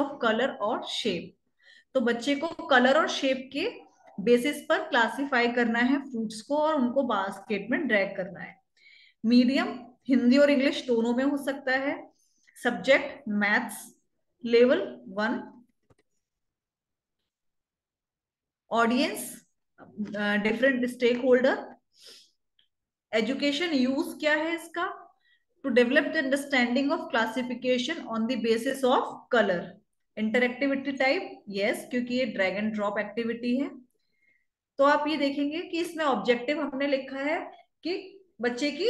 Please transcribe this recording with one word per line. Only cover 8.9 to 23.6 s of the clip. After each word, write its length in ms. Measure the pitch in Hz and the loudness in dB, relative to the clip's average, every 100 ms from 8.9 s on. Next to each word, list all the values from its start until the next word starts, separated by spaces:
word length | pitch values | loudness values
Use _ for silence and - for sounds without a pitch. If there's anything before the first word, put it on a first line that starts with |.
| - _ _ 220 | -20 _ _ 4
Medium 540 | 247 254 285 359 - - _ - | 6 6 2 -2 -6 -14 _ 0
हिंदी 300 | 240 240 285 | 4 6 6
और 120 | 285 | 6
इंग्लिश 380 | 269 285 - 254 | 6 2 0 0
दोनों 260 | 233 233 | 0 2
में 100 | 240 | 0
हो 140 | 277 294 | 0 -2
सकता 340 | 294 285 262 | -4 -4 -2
है। 400 | 262 277 320 - _ _ _ _ - | -2 -2 -6 -10 _ _ _ _ -6
Subject 600 | 247 196 254 285 - - - | -4 0 4 2 2 -8 -4
maths, 720 | 208 202 220 247 - - - _ _ _ _ 233 | 0 2 2 0 -10 -16 -20 _ _ _ _ 2
level 560 | 233 247 330 392 - - | 6 6 6 0 -8 -10
one। 560 | 190 220 - - - _ _ _ _ _ _ _ _ _ _ _ _ _ _ _ _ _ _ _ _ _ _ _ _ _ _ _ _ _ _ _ | -4 -4 -4 -8 -18 _ _ _ _ _ _ _ _ _ _ _ _ _ _ _ _ _ _ _ _ _ _ _ _ _ _ _ _ _ _ _
ऑडियंस, 760 | 226 226 254 311 427 - - _ _ _ - - - 202 208 | 2 2 2 0 -2 -10 -16 _ _ _ -20 -16 -10 -8 -4
अ, 180 | 208 208 | 0 2
डिफरेंट 500 | 214 226 269 247 247 | 0 2 2 2 -2
स्टेकहोल्डर। 920 | - 233 247 269 247 262 403 - - _ _ - - _ _ _ _ _ _ _ _ _ | 0 0 2 4 6 6 2 -4 -18 _ _ -20 -20 _ _ _ _ _ _ _ _ _
एजुकेशन 600 | 220 214 269 285 285 | -2 -2 0 -2 -2